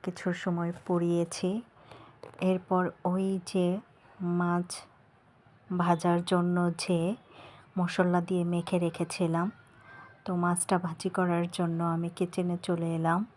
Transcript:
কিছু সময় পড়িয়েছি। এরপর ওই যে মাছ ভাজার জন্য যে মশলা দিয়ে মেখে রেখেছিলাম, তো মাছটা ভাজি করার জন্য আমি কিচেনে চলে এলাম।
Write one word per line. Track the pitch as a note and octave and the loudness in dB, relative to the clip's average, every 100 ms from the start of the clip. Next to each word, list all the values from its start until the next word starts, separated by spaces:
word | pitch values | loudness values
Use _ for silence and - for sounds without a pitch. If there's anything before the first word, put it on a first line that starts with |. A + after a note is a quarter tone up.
কিছু | - F3+ F#3 F3 | -8 -4 -4 -2
সময় | F#3+ E3+ E3+ E3+ - | -2 -2 -4 -6 -2
পড়িয়েছি। | F3 E3+ E3+ E3+ - F#3 G#3+ - - - - - - - - F#3 | 0 2 0 0 -2 -2 -4 -8 -20 -20 -20 -20 -20 -20 -2 0
এরপর | F#3 F#3 F#3 F3+ - F#3 | 0 2 0 0 -2 -2
ওই | F#3 F#3+ F#3+ F3+ | 0 0 -2 -2
যে | F#3+ F3 F#3+ - - - - F3 F3 | 0 2 0 -6 -20 -20 -6 -2 0
মাছ | F3 F3 F3 - - - - _ _ _ - - - | 2 0 -2 -10 -16 -20 -20 _ _ _ -20 -20 -6
ভাজার | F3+ F3 E3+ F3 E3+ F3 | 0 2 4 4 2 2
জন্য | F#3 F3 F3+ F3 E3+ | 2 4 2 2 0
যে | - E3+ E3+ A#3 - - - - - | 0 0 0 -4 -10 -20 -20 -20 -8
মশলা | F#3 F3 - F3+ F3 F3 | -2 -2 2 2 2 2
দিয়ে | F3+ E3+ | 0 0
মেখে | E3+ E3+ F3+ | -2 0 0
রেখেছিলাম, | E3+ - E3+ - E3+ E3 F#3 - - - - - - - | 0 -2 -6 0 0 2 -2 -6 -20 -20 -20 -20 -20 -14
তো | - F3 | -4 0
মাছটা | F3 F3 - F3+ | 2 0 2 0
ভাজি | F3 E3 F#3 | 0 -4 -2
করার | F#3 F3+ E3+ F3 F3 | 0 2 2 0 -2
জন্য | E3+ E3+ E3+ | -2 0 0
আমি | E3 E3+ F3 | 0 -4 -2
কিচেনে | F3+ F#3 F3 F3 - | -2 0 -2 -2 -2
চলে | E3+ E3 | 0 0
এলাম। | E3 E3 F3 A3 | 0 2 2 -2